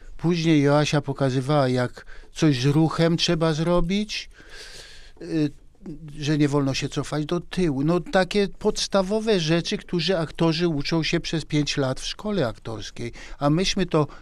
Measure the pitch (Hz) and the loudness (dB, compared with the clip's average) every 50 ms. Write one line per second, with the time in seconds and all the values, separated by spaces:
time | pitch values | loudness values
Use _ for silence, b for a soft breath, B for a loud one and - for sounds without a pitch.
0 | B B B B - 160 180 170 160 165 165 147 139 143 143 151 151 143 - 147 | B B B B 0 0 2 2 4 4 4 6 6 6 4 4 4 4 2 0
1 | 139 - 135 - 139 135 123 135 127 131 151 147 135 127 127 127 123 120 - - | 0 -2 -2 0 0 0 0 0 0 2 2 2 4 2 2 2 0 -2 -4 -8
2 | - B B B B B B - - 156 143 120 123 143 143 151 160 156 - - | -16 B B B B B B 2 2 4 4 4 2 2 4 4 4 2 2 2
3 | 165 165 170 160 - - 175 165 165 160 160 147 165 170 175 175 175 170 190 202 | 2 4 4 2 2 0 0 2 2 0 0 0 0 2 2 2 2 2 0 -2
4 | 214 214 - - - - B B B B B B B B B B B B B B | -2 -4 -6 -10 -10 -12 B B B B B B B B B B B B B B
5 | B B B B 151 175 165 160 151 143 135 - - - _ - - - 160 156 | B B B B -10 -4 -2 0 0 0 -2 -6 -20 -20 _ -18 -16 -14 -14 -14
6 | 165 151 143 156 151 139 156 147 151 143 139 147 139 135 135 - - 135 - 156 | -14 -14 -10 -6 -2 0 2 4 2 4 4 2 2 0 0 -2 -4 -4 -4 -4
7 | 135 - - 147 156 147 175 175 170 - - - 185 165 127 127 139 156 170 180 | -6 -4 -4 -4 -2 -2 -2 -4 -4 -4 -2 0 0 0 0 0 2 2 2 0
8 | 170 - - 190 185 180 - 208 202 190 - - - 214 208 208 - - - 202 | 0 0 2 2 2 2 2 0 0 0 -2 -2 -2 -2 0 0 -2 0 2 2
9 | 190 185 208 220 214 226 220 185 160 151 165 170 165 - - 202 - - - 175 | 2 2 0 -2 0 2 2 2 2 2 2 0 0 0 -4 -6 -4 -4 -2 -2
10 | 156 165 190 165 165 - - - 170 165 160 160 175 175 160 139 139 - 170 165 | 0 0 0 0 0 -2 -2 0 2 2 2 2 2 0 0 0 0 0 0 0
11 | 156 - 156 165 147 - - 160 143 - - 151 147 135 - - 139 131 131 - | 0 0 -2 -2 -2 -2 -4 -4 -4 0 0 0 0 0 0 -2 0 -2 -2 -4
12 | - - - - - 208 208 202 143 117 107 - - - 113 110 110 - - - | -6 -10 -8 -8 -6 -4 -2 0 0 -2 -2 -6 -10 -10 -10 -10 -10 -12 -12 -10
13 | 120 117 B B B B B B 143 143 151 165 190 190 - 202 185 175 - 160 | -10 -10 B B B B B B 0 2 2 2 2 0 0 0 0 0 2 0
14 | 147 - B B | 0 0 B B